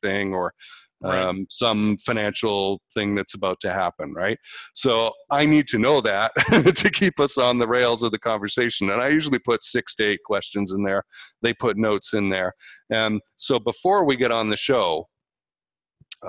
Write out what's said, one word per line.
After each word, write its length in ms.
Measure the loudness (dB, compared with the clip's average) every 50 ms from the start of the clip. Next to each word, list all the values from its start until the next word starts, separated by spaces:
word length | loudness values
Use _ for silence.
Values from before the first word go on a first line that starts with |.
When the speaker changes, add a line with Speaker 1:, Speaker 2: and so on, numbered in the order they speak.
Speaker 1:
thing 320 | -4 -2 -2 -2 -2 -2 -2
or 200 | -4 -4 -4 -6 -12 -20 -20 -20 -20 -20 _ _ _
Speaker 2:
Right. 200 | -6 -4 -2 -2 0
Speaker 1:
um, 220 | -2 -2 -4 -6 -8
some 460 | -6 -2 0 0 2 2 2 0 0
financial 840 | -2 -2 -4 -2 -2 -2 -2 -2 -2 -2 -2 0 0 0 -2 -2 -4 _ -8 -6
thing 220 | -4 -2 -2 -2
that's 180 | -2 -4 -6 -6
about 280 | -4 -2 -2 -2 -2
to 100 | -4 -4
happen, 420 | -2 -2 -2 -2 -4 -6 -10 -10 -6
right? 240 | -4 -2 -2 -4 -4 -8 -16 -18 -18 -18 -16 -6
So 400 | -2 0 2 2 2 2 0 -2 -6 -6 -2
I 140 | 0 2 4
need 220 | 6 6 4 4 2
to 80 | 0 2
know 220 | 4 4 4 4
that 320 | 2 2 0 0 0 0 0
<laughs> 400 | 0 2 4 4 6 6 4 4
to 140 | 4 2 0
keep 300 | 0 2 0 0 2 2
us 160 | 0 0 2
on 200 | 2 2 2 2
the 100 | 2 2
rails 360 | 2 2 2 4 2 2 2 0
of 80 | -2
the 80 | -2 -2
conversation. 680 | -2 -2 -2 -2 -2 -4 -2 0 -2 -2 -2 -2 -2 0
And 120 | 0 0
I 60 | 0
usually 320 | 2 2 0 0 0 -2 0
put 240 | 0 0 -2 0 -2
six 320 | -2 -4 -4 -4 -4 -4
to 80 | -2 0
eight 140 | 0 0 -2 -2
questions 480 | -2 -2 -2 -4 -4 -4 -4 -4 -2 -2
in 100 | -2 -2
there. 200 | -2 -2 -2 -4 _ -12 -20 -20 -20 _ _
They 120 | -2 -2 -2
put 240 | 0 -2 -2 0
notes 360 | 0 0 0 0 -2 -2 -4 -2
in 160 | -2 -2 0
there. 240 | -2 -2 -4 -4 -6 _ -18 -20 -20 -16 _ -4
And 320 | -2 0 0 0 -2 -4 -6 _ _
so 220 | -8 -2 -2 0 0
before 440 | 0 -4 -4 -2 0 2 2 4 4
we 140 | 2 2
get 140 | 2 2 0
on 180 | 2 0 0 0
the 80 | -2
show, 500 | -2 0 0 2 2 2 0 -2 -2 -6 _ _ _ _ _ _ _ _ _ _ _ _ _ _ _ _ _ _ _ _ -16 -16 -14 -10